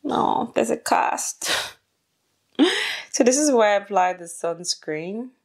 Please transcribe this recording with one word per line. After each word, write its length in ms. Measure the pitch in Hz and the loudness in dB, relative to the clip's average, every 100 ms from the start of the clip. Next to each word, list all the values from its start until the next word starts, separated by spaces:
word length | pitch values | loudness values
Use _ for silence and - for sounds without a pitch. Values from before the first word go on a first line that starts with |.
No, 480 | 294 - - - 233 | -2 0 0 -2 -2
there's 160 | - 226 | -2 0
a 80 | 233 | -2
cast. 720 | - - - - - - - - - - _ _ _ _ _ _ _ - | 0 2 2 -2 -8 -8 -4 -4 -6 -14 _ _ _ _ _ _ _ 0
<laughs> 80 | 349 - - - - | 2 2 -6 -8 -8
So 120 | - | 2
this 140 | 247 269 | 4 4
is 160 | 302 | 4
where 220 | 247 214 | 4 6
I 20 | 202 | 4
apply 380 | 202 190 180 | 2 2 2
the 100 | 180 | -2
sunscreen. 1040 | 170 - 170 170 175 - - 156 170 214 254 _ | -12 -6 -6 -6 -6 -8 -6 -6 -6 -10 -12 _